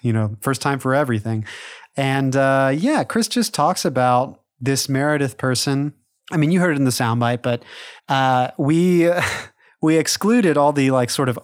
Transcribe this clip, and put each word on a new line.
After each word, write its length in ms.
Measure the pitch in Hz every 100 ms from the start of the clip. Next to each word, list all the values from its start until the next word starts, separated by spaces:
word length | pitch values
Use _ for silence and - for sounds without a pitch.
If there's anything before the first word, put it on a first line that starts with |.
you 100 | 123
know, 220 | 110 107 107
first 200 | - 135
time 160 | 143 139
for 160 | 131
everything." 520 | 135 143 113 107 110 107 - - - - -
And, 380 | 139 135 135 131
uh, 380 | 135 135 135 139
yeah, 280 | 220 302 139
Chris 220 | 220 220
just 240 | - 226
talks 320 | - 151 160 175
about 560 | 127 127 123 135 - _ -
this 300 | 123 135 -
Meredith 480 | 135 143 151 139 -
person. 560 | 135 123 - 139 147 - _ _ -
I 60 | 175
mean, 140 | 147
you 80 | 185
heard 140 | 180
it 40 | 143
in 80 | 135
the 60 |
soundbite, 500 | 120 117 120 120 120
but, 220 | 123 120 - - - - -
uh, 420 | 135 131 127 127 -
we, 500 | 139 160 180 175 170 175 - - -
<laughs> 360 | _ _ _
we 140 | 156 160
excluded 600 | 151 - 202 240 190 147
all 140 | 143
the, 200 | 143 135
like, 180 | 131 120
sort 200 | - 135
of 100 | 120